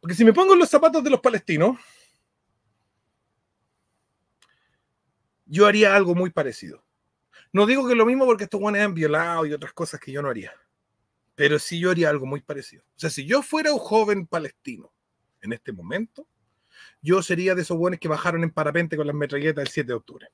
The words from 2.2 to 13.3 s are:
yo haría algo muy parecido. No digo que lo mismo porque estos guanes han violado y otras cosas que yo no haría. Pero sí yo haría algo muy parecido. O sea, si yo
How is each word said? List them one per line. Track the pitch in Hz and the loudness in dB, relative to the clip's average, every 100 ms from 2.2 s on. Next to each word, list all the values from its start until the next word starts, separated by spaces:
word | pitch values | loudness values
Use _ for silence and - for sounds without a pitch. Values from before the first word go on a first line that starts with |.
| _ _ _ _ _ _ _ _ _ _ _ _ _ _ _ _ _ _ _ _ _ _ _ _ _ _ _ _ _ _ _ _ _ | _ _ _ _ _ _ _ _ _ _ _ _ _ _ _ _ _ _ _ _ _ _ _ _ _ _ _ _ _ _ _ _ _
yo | 156 | 4
haría | 208 208 214 | 4 6 4
algo | 196 185 175 | 4 2 0
muy | 185 | -2
parecido. | - 135 110 87 - _ _ _ _ _ _ _ | -4 -6 -8 -18 -20 _ _ _ _ _ _ _
No | 190 208 | 0 2
digo | 269 254 | 2 2
que | |
lo | 240 | 2
mismo | 226 262 262 | 2 4 2
porque | 220 | 2
estos | 202 202 | -2 -4
guanes | 208 202 | -2 0
han | 208 | -2
violado | 170 156 151 170 165 160 | 0 -2 0 -2 -4 -4
y | |
otras | 147 - | -6 -12
cosas | - 165 147 | -10 -10 -10
que | - | -12
yo | 139 | -8
no | 143 | -6
haría. | 113 92 - _ _ _ _ _ _ _ | -8 -12 -20 _ _ _ _ _ _ _
Pero | - 147 147 | -2 0 0
sí | - 170 | -4 -4
yo | 180 | -2
haría | 175 160 | 2 0
algo | 147 131 | 0 -4
muy | 139 | -10
parecido. | - 143 131 135 _ _ | -10 -14 -14 -20 _ _
O | |
sea, | 160 | -8
si | - | -8
yo | 139 | -2